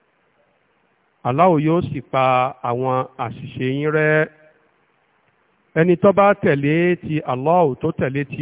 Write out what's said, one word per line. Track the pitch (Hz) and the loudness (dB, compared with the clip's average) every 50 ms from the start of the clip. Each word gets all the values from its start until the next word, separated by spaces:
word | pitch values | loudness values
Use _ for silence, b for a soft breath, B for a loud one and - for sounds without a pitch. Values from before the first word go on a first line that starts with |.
| _ _ _ _ _ _ _ _ _ _ _ _ _ _ _ _ _ _ _ _ _ _ _ _ - | _ _ _ _ _ _ _ _ _ _ _ _ _ _ _ _ _ _ _ _ _ _ _ _ -6
Allah | 127 127 147 175 190 170 147 | -2 0 2 4 4 4 2
yóò | 151 151 165 175 | 2 0 0 0
sì | - - 151 143 | -2 -4 -8 -10
pa | - _ - 131 131 131 127 127 127 135 - _ | -10 _ -2 0 2 2 2 2 0 -2 -4 _
àwọn | - 123 120 123 131 131 127 127 131 - _ - | -6 -6 -4 -4 -2 -2 -2 -2 -4 -6 _ -10
àṣìṣe | 123 110 - - - - - 127 127 | -10 -10 -10 -12 -14 -14 -10 -6 -4
yín | 127 135 143 147 151 | -4 -4 -2 -2 -2
rẹ́. | 151 156 156 151 156 156 156 - _ _ _ _ _ _ _ _ _ _ _ _ _ _ _ _ _ _ _ _ _ _ _ _ _ _ _ _ - | 0 0 2 2 2 2 0 -2 _ _ _ _ _ _ _ _ _ _ _ _ _ _ _ _ _ _ _ _ _ _ _ _ _ _ _ _ 0
Ẹni | 160 165 180 175 | 0 2 2 2
tó | - - 202 | 4 4 4
bá | 190 196 196 202 196 | 4 6 4 4 4
tẹ̀lé | - - - 143 143 139 143 151 170 175 180 175 | 2 0 0 0 0 0 0 0 2 2 0 0
ti | 175 - - 156 151 | -2 -4 -6 -6 -6
Allah, | - 143 127 127 135 156 170 180 170 139 123 - | -4 -4 -6 -4 -2 0 2 2 2 2 0 -2
tó | - 160 | -6 -6
tẹ̀lé | - - 175 131 131 143 143 | -4 -4 -4 -4 -4 -4 -6
ti | - - - | -8 -6 -6